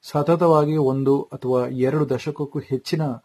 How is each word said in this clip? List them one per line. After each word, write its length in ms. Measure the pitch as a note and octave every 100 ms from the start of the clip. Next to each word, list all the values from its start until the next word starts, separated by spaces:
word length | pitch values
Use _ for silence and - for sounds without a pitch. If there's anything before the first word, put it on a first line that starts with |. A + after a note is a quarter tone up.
ಸತತವಾಗಿ 720 | - D3 D3 E3+ E3+ D#3 D3 D#3
ಒಂದು 460 | C3+ C3+ C3+ C#3
ಅಥವಾ 440 | - C#3 B2+ B2+ B2
ಎರಡು 420 | B2+ B2+ D3+ C#3
ದಶಕಕ್ಕೂ 500 | B2+ - C#3+ C#3+ D3+
ಹೆಚ್ಚಿನ 440 | - C3 - E3 D3+ A#2